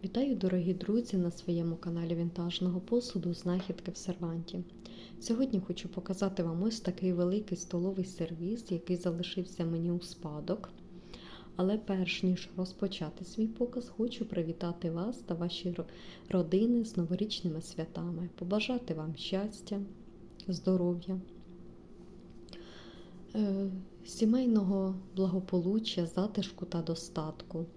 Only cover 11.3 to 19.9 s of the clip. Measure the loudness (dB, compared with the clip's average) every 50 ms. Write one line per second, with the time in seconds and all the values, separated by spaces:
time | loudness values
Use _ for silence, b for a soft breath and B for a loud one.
11.3 | B B B B B 2 4 4 4 2 2 0 2 2 2 2 2 2 4 4
12.3 | 4 4 0 -6 -4 -4 -4 -4 -2 -2 -2 -2 0 -2 -4 -4 -4 -8 -10 -8
13.3 | 0 2 2 2 2 0 0 0 0 -4 -6 -6 -2 0 0 0 0 -2 -4 -2
14.3 | 0 0 0 0 0 -2 -2 -2 -2 0 0 0 0 0 0 -2 -2 -4 -4 -4
15.3 | -2 0 0 -2 -2 -2 -2 -2 -2 -2 -4 B B B B B B B B B
16.3 | 2 2 4 6 6 6 6 8 6 6 4 2 2 0 2 2 2 0 0 0
17.3 | -2 -2 -2 -2 -2 -2 -4 -6 -4 -6 -6 -4 -4 -4 -4 -2 -2 -4 -4 -6
18.3 | -6 -6 -2 0 0 0 2 2 -2 -2 0 -2 -4 -2 -2 -4 -6 -6 -4 -2
19.3 | 0 0 0 -2 -6 -8 -8 -4 -4 -4 -4 -4